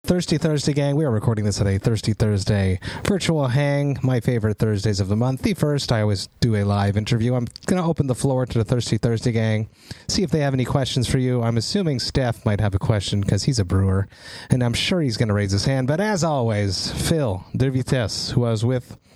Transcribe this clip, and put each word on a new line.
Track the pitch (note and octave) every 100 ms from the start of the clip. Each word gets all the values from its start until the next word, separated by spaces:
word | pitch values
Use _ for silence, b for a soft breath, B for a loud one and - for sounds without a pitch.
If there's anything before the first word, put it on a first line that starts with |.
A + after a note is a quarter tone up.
Thirsty | - F3+ - D#3
Thursday | E3 D3+ D#3
gang, | D3 C#3+ C#3+
we |
are | D#3
recording | G#2+ A#2+ G#2+
this | G#2 G2
at | G2+
a | G2
Thirsty | - G#2+ -
Thursday | G#2+ A2 G#2 F#2+ G#2 F#2+ F2+ B B
virtual | - G3 - D#3+ C3
hang, | C3+ C#3+ C#3+ C#3+ C#3
my | B2+ B2+
favorite | C3+ A#2+ G#2+ G#2
Thursdays | A2+ G#2 A2 G2
of | F#2+
the | G#2
month. | B2+ C3
The | A#3
first, | F#3+ D3+ C#3+ -
I | A2+
always | G#2+ G2 - _
do | A#2+ G#2+
a |
live | G2+ G2+ G2+ G2+
interview. | G#2+ A#2+ A#2 B2+
I'm | A#2+ - -
gonna | F#3 E3+
open | D#3 C#3
the |
floor | B2 - B2+
to | B2+ A#2+
the |
Thirsty | A2 B2 - A2
Thursday | A#2+ A2+ B2
gang, | A2+ A2 G#2+ A2 B B B B
see | -
if | F3
they | D#3+
have | C#3+
any | C3
questions | A#2+ D3 B2+ C3+ A2+
for | C3+
you. | B2+ B2
I'm | A#2 A#2
assuming | - G#3 E3+ B2+
Steph | - - B2 -
might | A2 G2+
have | G#2+
a | F#2+
question | - G#2+ - G2+
'cause | F#2+ G2+
he's | - A#2+
a |
brewer, | F2+ F#2+ F#2+ F#2+ G2 B B B B
and | B2+
I'm | A#2+
sure | A#2 - F#3
he's | C#3+ G#2+
gonna | A2+
raise | G2+ G2+
his | G2+ C#3
hand. | C3+ B2+
But | D#3
as | G#3+ G3
always, | D#3+ C#3+ A2+ G#2 G2+ F2 -
Phil | - - E3 C3 F#2 - A2+
Dervites, | C3 C3 B2 C3 G#2+ - -
who | -
I | A#2
was | A2
with | A#2 B2+ - - B